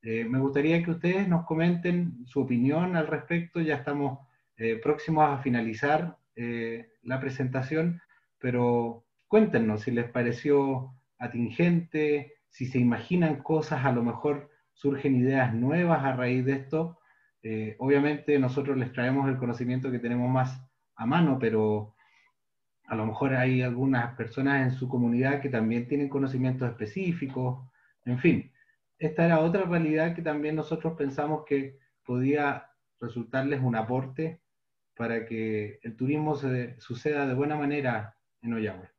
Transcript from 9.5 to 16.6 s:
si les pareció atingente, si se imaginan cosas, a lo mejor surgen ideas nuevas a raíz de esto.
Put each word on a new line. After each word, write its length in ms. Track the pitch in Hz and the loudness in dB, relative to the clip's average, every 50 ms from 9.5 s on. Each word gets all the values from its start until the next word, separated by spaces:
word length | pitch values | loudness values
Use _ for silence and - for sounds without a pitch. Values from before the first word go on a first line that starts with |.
| - 120 113 110 107 107 - | 4 2 2 2 0 -2 -2
si 80 | - | -2
les 180 | 120 117 117 117 | -2 -2 -2 -2
pareció 840 | - 123 120 120 120 - - 147 143 143 139 135 135 127 127 - - - _ _ _ _ | -2 -2 0 0 -2 -2 2 2 4 4 4 2 0 -4 -6 -8 -14 -20 _ _ _ _
atingente, 1160 | 123 113 - 117 117 110 110 - 170 175 175 170 170 - - 156 151 151 147 147 135 - - _ _ _ _ | -12 -8 -4 -4 -4 -4 0 2 2 4 4 2 0 -2 -2 0 0 2 2 0 -2 -6 -16 _ _ _ _
si 140 | - 127 127 | -8 -8 -2
se 100 | - 127 | 0 2
imaginan 640 | 123 120 120 104 - - 180 175 170 156 147 131 | 4 4 2 0 -2 0 2 2 4 2 2 -2
cosas, 420 | - - 160 156 156 - 151 131 127 | -2 0 0 0 0 0 -2 0 2
a 80 | 139 | 2
lo 120 | 123 120 117 | 2 2 0
mejor 480 | 117 110 - - 147 143 143 - - _ _ _ _ _ | -2 -2 -2 -2 -2 -2 -2 -6 -14 _ _ _ _ _
surgen 420 | _ - 143 135 135 - 143 135 | _ -2 -2 -2 0 0 2 2
ideas 400 | 123 123 131 135 135 127 110 107 | 4 4 4 4 4 2 2 2
nuevas 480 | 113 120 131 151 170 175 170 165 147 135 | 0 0 2 2 2 4 4 2 2 2
a 120 | 135 131 | 0 -2
raíz 300 | 123 127 123 127 127 127 | 0 0 0 0 0 0
de 80 | 131 139 | 0 -2
esto. 460 | 135 | -2